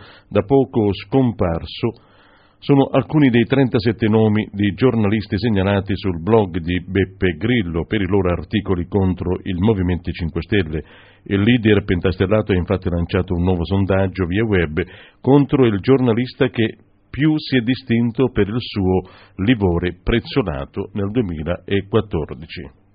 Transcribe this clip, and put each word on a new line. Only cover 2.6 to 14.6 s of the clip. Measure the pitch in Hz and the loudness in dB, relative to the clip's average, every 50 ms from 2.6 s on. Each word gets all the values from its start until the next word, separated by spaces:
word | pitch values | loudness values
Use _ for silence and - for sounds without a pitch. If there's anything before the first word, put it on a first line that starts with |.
| - - 143 139 135 | 0 2 4 4 4
alcuni | - - 135 - - - 156 147 131 | 4 2 0 0 2 2 4 4 4
dei | 113 120 117 | 4 4 2
trentasette | - 135 139 139 117 - 123 92 120 107 - 117 107 | 2 2 2 2 2 2 0 0 0 0 0 0 2
nomi | 107 110 110 110 104 107 104 - | 4 4 4 4 2 2 0 -2
di | - 98 101 101 87 | -2 -2 0 0 0
giornalisti | - 135 131 117 113 107 98 104 110 98 - 110 95 | 2 2 2 2 2 2 2 0 -2 -2 -4 -4 -2
segnalati | 101 123 107 98 92 98 101 98 92 - 101 | 0 0 0 2 2 2 0 0 0 -2 -4
sul | - - 98 87 82 | -4 -4 -4 -4 -4
blog | 80 98 113 113 104 87 82 92 | 0 2 2 2 2 2 -2 -6
di | 80 82 90 90 85 | -4 -2 -4 -4 -4
Beppe | - 92 98 95 92 - - 98 92 85 | -2 -2 0 0 -2 -2 -2 -2 -2 0
Grillo | 76 98 113 127 120 98 85 80 82 78 | -2 -2 0 0 0 0 -2 -4 -4 -4
per | - 104 110 | -2 -2 -2
i | 98 87 | 0 0
loro | 98 101 92 90 85 | 0 0 2 0 -2
articoli | 78 76 - - 104 - - 95 87 85 87 | -4 -4 -4 -4 -4 -2 0 -2 -2 -2 -2
contro | - 101 95 92 90 87 - 87 92 - - | 0 0 2 2 0 -2 -2 -4 -4 -4 -4
il | - 92 85 | -6 -4 0
Movimento | 95 110 113 95 92 90 90 85 - - | 0 2 2 2 0 0 -2 -2 -4 -8
cinque | 82 - 92 80 - 87 80 | -6 -6 -6 -6 -4 -6 -4
Stelle. | - 110 101 87 78 78 78 - - - - - - _ _ _ | 0 0 0 0 -2 -4 -8 -8 -10 -16 -20 -20 -20 _ _ _
Il | - 101 98 | -4 -2 0
leader | 101 110 123 123 101 110 104 98 98 | 2 2 2 2 4 4 4 4 2
pentastellato | - 98 87 - 95 90 - 98 92 104 107 - - | 0 -2 0 0 -2 0 0 0 0 2 0 0 0
ha | 101 | 0
infatti | 90 85 - 98 90 - 90 | 0 0 0 -2 -4 -2 -2
lanciato | 85 87 85 - - 95 90 - 90 | -2 -2 -2 -2 -2 -2 -2 -2 -2
un | 85 87 | 0 0
nuovo | 90 92 87 82 | 0 0 0 -2
sondaggio | 85 98 98 98 92 95 95 98 95 95 98 95 | -2 0 0 0 2 0 0 0 -2 -2 -4 -4
via | 82 90 104 117 | -2 -2 -2 0
web | 110 101 90 | 2 2 0